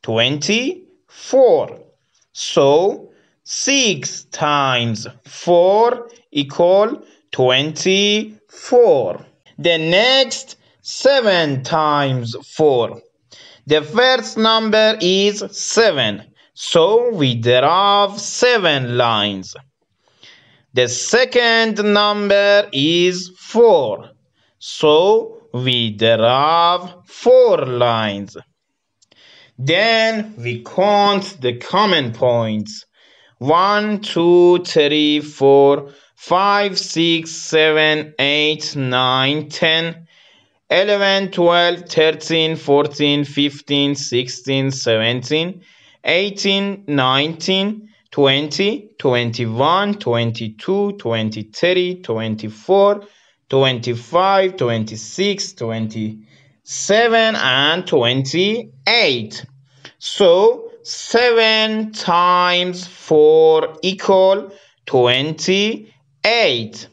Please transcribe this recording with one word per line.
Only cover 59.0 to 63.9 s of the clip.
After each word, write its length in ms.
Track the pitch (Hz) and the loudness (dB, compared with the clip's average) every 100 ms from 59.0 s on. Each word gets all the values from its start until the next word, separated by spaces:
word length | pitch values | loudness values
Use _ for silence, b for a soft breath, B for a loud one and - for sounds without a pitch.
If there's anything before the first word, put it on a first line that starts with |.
| 185 123 107 - - _ B B B B | 0 -2 -8 -14 -20 _ B B B B
So 760 | - - 190 175 220 269 - - | -14 2 4 6 4 0 -8 -20
seven 1080 | - - - 233 247 226 220 220 220 220 214 | -18 -16 -2 0 2 2 2 2 -2 -4 -6
times 960 | 214 - 170 180 180 180 180 180 180 180 | -8 -2 2 2 2 2 0 -4 -8 -14
four 880 | - - 156 151 156 160 156 160 - | -20 0 4 6 8 6 4 0 -4
equal 680 | 185 | -6